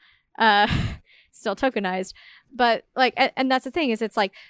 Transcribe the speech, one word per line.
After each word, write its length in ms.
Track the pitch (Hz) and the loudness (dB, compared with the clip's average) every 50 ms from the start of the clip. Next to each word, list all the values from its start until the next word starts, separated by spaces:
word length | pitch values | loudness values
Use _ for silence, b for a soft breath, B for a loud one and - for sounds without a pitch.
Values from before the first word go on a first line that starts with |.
| b b b b b _ _ - | b b b b b _ _ 2
uh, 280 | 226 220 208 202 208 | 4 4 6 4 4
<laughs> 640 | 202 - - - - - - _ _ _ _ _ _ - | 2 0 -2 -4 -4 -8 -12 _ _ _ _ _ _ -18
still 200 | - - 220 196 | -8 -6 -6 -2
tokenized." 560 | - 269 262 - 220 196 180 185 185 185 - B B B B B B B _ | 0 -2 -2 0 -2 -4 -2 -4 -4 -6 -8 B B B B B B B _
But, 360 | - 226 240 233 226 - - _ - | -2 0 2 2 2 0 -4 _ -2
like, 180 | 262 254 240 - | 0 0 2 2
a-, 200 | - 262 - - | 2 0 0 0
and 140 | - 262 262 | -2 -2 0
that's 140 | 262 254 - | 0 -2 -2
the 60 | 262 | -4
thing 180 | - 339 302 247 | -4 -2 -2 -2
is 120 | 226 214 | -2 -2
it's 140 | 226 202 - | -4 -4 -2
like, 160 | 226 202 190 B B B | -2 -2 -2 B B B